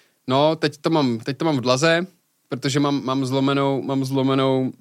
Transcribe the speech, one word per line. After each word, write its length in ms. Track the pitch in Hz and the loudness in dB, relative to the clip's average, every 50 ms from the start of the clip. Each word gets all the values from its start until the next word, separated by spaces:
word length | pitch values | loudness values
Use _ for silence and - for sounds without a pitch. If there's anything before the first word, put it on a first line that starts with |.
| _ _ _ _ _ | _ _ _ _ _
No, 280 | - 127 139 147 156 160 | 0 2 2 4 2 2
teď 220 | 160 160 147 147 | 0 -2 -4 -2
to 120 | - - 160 | -4 -2 0
mám, 300 | 160 156 139 123 117 110 | 2 2 2 2 0 -2
teď 180 | 117 139 135 | -4 -6 -6
to 80 | - 165 | -2 -2
mám 120 | 165 147 | -2 -2
v 40 | 127 | 0
dlaze, 460 | 110 127 127 131 160 165 165 170 180 - - _ _ _ _ _ _ - | 0 0 2 2 2 2 2 2 -2 -4 -10 _ _ _ _ _ _ -10
protože 300 | 143 123 - 139 127 147 | -8 -6 -4 -2 0 0
mám, 220 | 147 143 143 139 95 | 0 0 0 -2 -2
mám 200 | 127 131 135 135 | -2 -2 -2 -2
zlomenou, 560 | 123 135 139 135 139 139 139 139 139 135 127 | -2 0 0 0 2 2 2 0 0 -2 -2
mám 240 | - 135 135 135 135 | -4 -4 -2 -2 -2
zlomenou, 640 | 131 135 135 131 135 135 135 135 135 131 131 131 127 - - | -2 0 0 0 2 2 2 2 2 2 0 0 -2 -6 -10